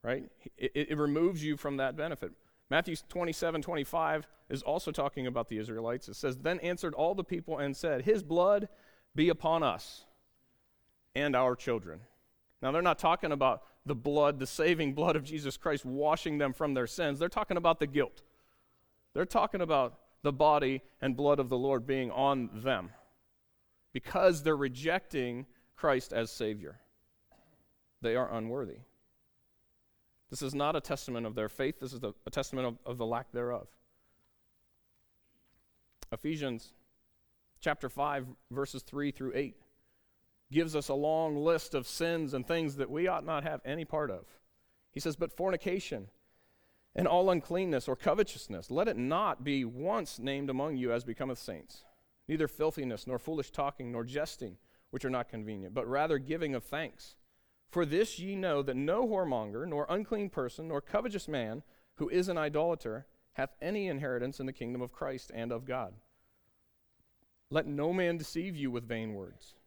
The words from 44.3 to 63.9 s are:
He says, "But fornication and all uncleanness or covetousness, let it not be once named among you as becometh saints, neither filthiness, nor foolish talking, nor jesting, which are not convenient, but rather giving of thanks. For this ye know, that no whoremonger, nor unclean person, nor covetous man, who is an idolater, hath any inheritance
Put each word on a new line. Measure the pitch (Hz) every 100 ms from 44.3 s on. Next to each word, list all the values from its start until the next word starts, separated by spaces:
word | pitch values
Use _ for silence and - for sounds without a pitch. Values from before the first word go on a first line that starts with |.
| - _ _ _ _ _
He | -
says, | 165 147
"But | 170 -
fornication | 190 175 196 185 - 123 98 _ _ _ _ _ _ _ _
and | - 180
all | 175 190
uncleanness | 175 - 175 190 135 127
or | 131
covetousness, | - 175 208 - - 98 -
let | 131 113
it | 107
not | 127 165 208 143
be | 139 139
once | 120 123 165 220 165 -
named | 127 139 139
among | 131 151 135
you | 123
as | 117
becometh | 123 113 135 123
saints, | - 85 - - - _ _ _ -
neither | 156 151
filthiness, | - 156 156 131 107 -
nor | 131
foolish | - 160 135
talking, | - 143 - 123
nor | 120
jesting, | 117 139 156 - 110 95 _ _ _
which | 131
are | 131
not | 127 120
convenient, | 113 107 104 95
but | 110 113
rather | 135 156 147
giving | 131 160 160
of | 131
thanks. | - 151 147 - - - _ _ _ _ _
For | 175
this | 160 160 226 -
ye | 185 196
know, | 185 143
that | 139 127
no | 143 202
whoremonger, | 247 202 175 123 107 107 170
nor | 147 147
unclean | 185 214 214 202
person, | - 127 - 160
nor | 143
covetous | - 208 240 202 -
man, | 147 110 120 - _ _ -
who | 147
is | 180 180
an | 175
idolater, | 151 151 170 165 117 110 - _ _
hath | - 135 -
any | 156 208
inheritance | 196